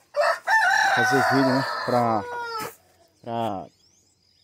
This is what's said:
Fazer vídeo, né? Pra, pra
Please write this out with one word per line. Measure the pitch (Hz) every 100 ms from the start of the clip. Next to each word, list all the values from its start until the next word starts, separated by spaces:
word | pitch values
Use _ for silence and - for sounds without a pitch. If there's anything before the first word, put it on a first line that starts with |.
| _ 571 - - - 880 - - - -
Fazer | - 135 127 135
vídeo, | 131 131
né? | 131 - -
Pra, | 120 117 110 480 480 466 453 427 - _ _ _ _
pra | 123 117 113 95 69 _ _ _ _ _ _ _